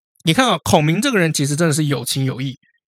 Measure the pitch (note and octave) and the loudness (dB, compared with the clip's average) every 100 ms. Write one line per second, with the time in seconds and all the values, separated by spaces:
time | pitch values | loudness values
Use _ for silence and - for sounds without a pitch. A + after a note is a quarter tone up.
0 | _ _ E3 D#3+ B3+ F3+ - F3 D3+ E3+ | _ _ 0 2 2 0 2 2 2 0
1 | C#4 G#3+ E3 D#3 C#3+ C#3+ E3+ C#3+ D3 C3+ | 0 0 0 0 -2 0 0 0 0 -2
2 | A#2 C#3 C3 B2 C#3 A#2+ _ _ | -4 -2 -2 -4 -8 -10 _ _